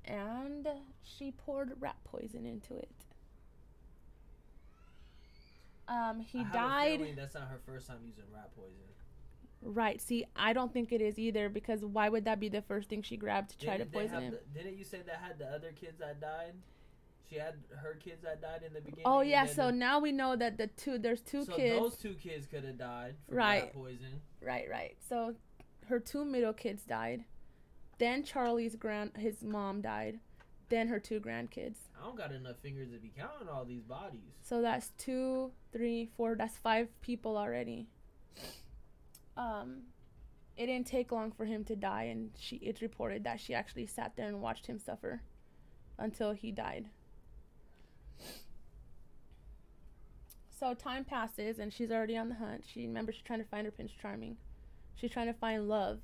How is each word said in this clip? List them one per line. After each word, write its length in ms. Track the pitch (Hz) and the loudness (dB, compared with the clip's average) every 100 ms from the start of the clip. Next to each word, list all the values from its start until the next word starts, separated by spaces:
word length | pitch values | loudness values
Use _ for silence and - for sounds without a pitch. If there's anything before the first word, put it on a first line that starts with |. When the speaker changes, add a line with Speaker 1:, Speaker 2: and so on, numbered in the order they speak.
Speaker 1:
And 640 | - 208 202 240 277 294 294 285 269 - | -4 -4 -2 -4 -4 -4 -4 -4 -8 -18
she 300 | - - 277 | -18 -8 -8
poured 400 | 262 - 277 262 269 | -6 -4 -2 -2 -4
rat 160 | 277 - | -6 -6
poison 420 | - - 226 233 233 | -10 -8 -6 -6 -6
into 300 | 226 - - | -8 -8 -8
it. 140 | - - - - - - - - - - - - - - - - - - - - - - - - - - - - - - - | -8 -14 -20 -20 -20 -20 -20 -20 -20 -20 -20 -18 -20 -20 -20 -20 -20 -20 -20 -20 -20 -20 -18 -20 -20 -20 -20 -20 -20 -16 -2
Um, 320 | 240 226 226 | 2 2 0
he 200 | 226 247 | -4 -2
Speaker 2:
I 20 | |
have 100 | 214 | 2
Speaker 1:
died. 420 | 240 247 277 294 | 4 4 6 6
Speaker 2:
a 40 | 311 | 6
feeling 180 | 302 139 | 0 -4
that's 180 | 139 | -6
not 140 | 147 131 | -6 -6
her 120 | 127 | -8
first 220 | 131 131 - | -8 -10 -10
time 120 | 120 | -12
using 200 | 117 110 98 | -12 -14 -14
rat 160 | 107 104 - | -14 -14 -14
poison. 160 | 95 95 95 - - - - - - - | -16 -16 -18 -16 -16 -14 -16 -16 -18 -8
Speaker 1:
Right. 380 | - 214 220 214 | 0 4 4 2
See, 260 | - 233 - | 2 2 2
I 180 | - 214 | 4 6
don't 200 | 233 247 | 6 4
think 200 | 247 226 | 2 4
it 80 | 233 | 6
is 180 | 214 214 | 6 4
either, 300 | 226 214 208 | 2 4 2
because 360 | 214 - 214 | 0 0 0
why 240 | 208 208 214 | 2 6 6
would 160 | 220 | 6
that 160 | 214 214 | 4 4
be 80 | 214 | 2
the 140 | 202 | 0
first 260 | 202 202 202 | 0 -2 0
thing 140 | 214 | -4
she 140 | 208 220 | -2 -4
grabbed 340 | 208 196 196 | 2 2 2
to 80 | - | -4
try 120 | 147 196 | 0 0
Speaker 2:
Didn't 140 | 233 | 0
Speaker 1:
to 60 | 208 | 0
Speaker 2:
they 60 | |
Speaker 1:
poison 100 | 214 | 0
Speaker 2:
have 80 | - | 0
Speaker 1:
him? 100 | 240 - - | -2 -6 -8
Speaker 2:
the, 60 | 147 | -8
didn't 140 | 185 196 | -6 -8
you 60 | |
say 160 | 190 190 175 | -8 -10 -6
that 140 | 165 | -6
had 160 | 180 147 | -6 -8
the 80 | 135 | -6
other 260 | 151 160 | -4 -6
kids 260 | 147 175 165 | -10 -12 -8
that 200 | 151 147 | -8 -6
died? 340 | 156 160 170 180 185 - - - - - - | -4 -4 -6 -10 -16 -20 -20 -20 -20 -20 -10
She 60 | 151 | -6
had 180 | 156 151 - 139 | -4 -6 -14 -10
her 180 | 156 | -8
kids 280 | 151 180 165 | -8 -10 -8
that 180 | 165 156 | -4 -4
died 220 | 160 165 | -4 -6
in 80 | 160 | -6
the 80 | 151 | -8
beginning, 220 | - - | -10 0
Speaker 1:
Oh, 160 | 247 269 | 6 8
Speaker 2:
and 100 | 285 | 10
Speaker 1:
yeah, 160 | 285 269 | 8 8
Speaker 2:
then 80 | |
Speaker 1:
so 120 | - 254 | 6 6
Speaker 2:
the 60 | |
Speaker 1:
now 260 | 247 247 294 | 6 8 8
we 140 | 294 | 6
know 240 | 277 262 247 | 4 4 4
that 220 | 233 214 | 4 2
the 100 | 214 | -2
two, 300 | - 285 254 | -2 0 2
there's 220 | 226 233 | 4 2
two 240 | - 285 | 2 0
Speaker 2:
So 100 | 285 277 | 2 6
Speaker 1:
kids. 240 | 254 233 | 8 8
Speaker 2:
those 160 | 233 - | 6 2
two 180 | 214 | -6
kids 320 | 180 175 151 139 | -6 -6 -6 -4
coulda 260 | 147 135 | -6 -6
died 420 | 123 123 120 123 147 - | -6 -6 -6 -6 -10 2
from 80 | 247 | 6
Speaker 1:
Right. 240 | 214 208 | 8 8
Speaker 2:
rat 80 | - | 6
poison. 460 | 139 127 123 131 139 - - | -6 -8 -8 -8 -8 -10 -6
Speaker 1:
Right, 280 | - 123 - | 0 0 0
right. 260 | 117 85 - - | -2 -4 -8 -2
So 260 | 240 233 233 - - - - - | 0 0 -2 -12 -20 -20 -18 2
her 120 | 240 | 2
two 260 | 240 285 | 2 0
middle 280 | 294 254 226 | 2 6 4
kids 300 | 220 233 202 | 4 -2 -4
died. 400 | - 117 117 226 226 - - - - - - - | -2 0 2 -2 -6 -12 -14 -16 -20 -16 -16 4
Then 240 | 240 254 | 4 6
Charlie's 540 | 294 277 240 233 233 220 | 2 4 4 4 2 -2
grand-, 400 | 220 208 208 208 | -2 0 -2 0
his 260 | 220 214 | 0 0
mom 380 | 214 208 196 202 | -2 0 0 0
died. 400 | 196 - 107 226 - - - - - | 0 0 -2 -4 -12 -20 -20 -20 2
Then 180 | 233 226 | 4 4
her 120 | 208 | 2
two 200 | - 214 | 0 -2
grandkids. 560 | 214 117 233 - 247 214 - - | 0 -4 -4 -4 -6 -8 -14 -12
Speaker 2:
I 40 | |
don't 120 | 226 240 | -10 -6
got 140 | 151 | -6
enough 240 | 135 127 123 | -6 -8 -10
fingers 280 | 143 135 127 | -8 -8 -8
to 60 | 117 | -10
be 120 | 110 123 | -12 -10
counting 320 | 214 294 190 | -10 -8 -6
all 160 | 135 | -6
these 180 | 123 123 | -6 -8
bodies. 360 | 110 - 202 - 101 - | -8 -8 -8 -10 -14 -16
Speaker 1:
So 180 | - 233 | 0 4
that's 280 | 233 247 - - | 4 4 -2 -6
two, 520 | - 254 262 262 262 - - | 0 2 4 2 0 -6 -8
three, 360 | 226 233 233 226 - | 2 2 2 -2 0
four, 180 | 226 214 | 2 4
that's 200 | 220 - | 0 2
five 300 | 226 220 233 - | 6 6 6 -2
people 360 | - 240 226 214 | -4 -2 0 0
already. 500 | 208 240 233 233 226 - - - - - - - - - - - - - - - | 2 0 0 -4 -8 -14 -20 -20 -20 -12 -12 -12 -14 -16 -16 -18 -20 -20 -12 -4
Um, 460 | 240 214 247 262 247 - - - - - - - | -2 -2 -4 -10 -12 -18 -20 -18 -18 -18 -16 -2
it 100 | 240 | 0
didn't 200 | 254 247 | 2 2
take 240 | 262 240 | 2 2
long 180 | 233 220 | 0 -2
for 120 | - | -2
him 200 | 220 214 | 0 0
to 120 | 214 214 | 0 0
die, 280 | 196 208 | 0 0
and 260 | 233 226 220 - | 0 -2 -4 -6
she, 180 | - 247 | -8 -4
it's 260 | - 214 | -4 -2
reported 420 | 226 - 233 202 | -4 0 -2 0
that 160 | 202 220 | -2 -4
she 120 | - | -2
actually 320 | 240 - - 220 | -2 -2 -6 -6
sat 300 | - 226 240 | -4 -4 -4
there 100 | 214 | -4
and 120 | 202 | -2
watched 260 | 208 226 - | -2 -4 -6
him 120 | 220 | -8
suffer 440 | - - - 240 - - - - - - - - | -6 -4 -4 -6 -10 -16 -20 -20 -20 -18 -16 -4
until 340 | 214 220 214 | -4 0 0
he 180 | 208 226 | 0 -4
died. 360 | 202 - - 214 - - - - - - - - - - - - - - - - - - - - - - - - - - - - - - - - - - - - - | -4 -4 -4 -8 -14 -18 -18 -16 -18 -18 -20 -20 -20 -20 -18 -16 -14 -12 -12 -10 -12 -12 -16 -16 -16 -16 -16 -18 -18 -16 -16 -18 -18 -18 -16 -18 -18 -18 -18 -18 -2
So 140 | 262 | 0
time 300 | 247 269 254 | 0 -4 -4
passes, 540 | 262 262 226 - 208 220 | -2 -2 -2 -2 -2 -2
and 140 | 214 | -4
she's 180 | - 233 | -2 2
already 240 | 226 220 226 | 2 2 0
on 120 | 226 | -2
the 40 | 233 | -4
hunt. 280 | 214 208 - | -4 -6 -8
She, 200 | 233 233 | -8 -2
remember, 260 | 226 220 | 0 0
she's 100 | 214 | -4
trying 180 | - 226 | -4 -4
to 40 | |
find 220 | 214 208 214 | -2 -4 -4
her 40 | |
Prince 220 | 220 220 - | -6 -10 -6
Charming. 360 | 208 208 226 226 - - - - - - | -6 -6 -8 -10 -12 -14 -14 -16 -14 -4
She's 140 | 240 | -2
trying 160 | 247 233 | 0 0
to 80 | |
find 340 | 226 226 220 208 | 0 0 2 4
love. 300 | 214 196 220 | 4 4 -2